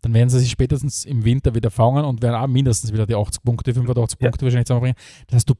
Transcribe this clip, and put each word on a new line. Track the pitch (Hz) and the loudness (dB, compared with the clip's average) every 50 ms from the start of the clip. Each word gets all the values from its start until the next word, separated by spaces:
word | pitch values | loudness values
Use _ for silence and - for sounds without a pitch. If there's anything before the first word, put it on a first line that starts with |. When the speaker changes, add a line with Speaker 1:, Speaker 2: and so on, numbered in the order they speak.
Speaker 1:
dann | - 117 113 | -2 0 2
werden | 113 120 123 | 4 4 4
sie | 127 127 | 4 4
sich | 127 120 | 2 2
spätestens | 117 - 131 127 147 131 127 143 - - - | 0 0 0 0 0 -2 -4 -4 -6 -8 -8
im | - 143 117 107 | -6 -4 -2 0
Winter | 113 123 135 - - 113 | 2 2 2 0 0 0
wieder | 117 113 113 | 0 -2 -2
fangen | - - 113 120 135 143 147 | 0 2 2 2 2 2 0
und | 143 127 110 120 | -2 -2 -2 -2
werden | 120 120 | -2 -2
auch | 117 123 135 | -2 -2 0
mindestens | 123 131 139 127 113 - - 110 104 | 0 2 2 2 0 0 -2 -4 -2
wieder | 110 107 | -2 -2
die | 101 117 | -2 -2
achtzig | 104 104 - - - - | -2 -2 -4 -6 -4 -2
Punkte, | 120 120 113 - 127 117 | -2 -2 -2 -2 -4 -2
fünfundachtzig | 127 123 120 123 120 117 110 - - | -2 -2 0 0 0 -2 -2 -2 -2
Speaker 2:
Ja. | 135 120 | -2 -2
Speaker 1:
Punkte | 120 - 135 | -2 -2 -2
wahrscheinlich | 127 120 123 120 | 0 0 0 0
zusammenbringen. | - 127 120 123 127 123 - - - - - - - | 0 0 0 0 -2 -4 -6 -10 -18 -20 -20 -6 0
Das | 123 | 0
heißt, | 123 - - | 2 2 2
du | 123 | 0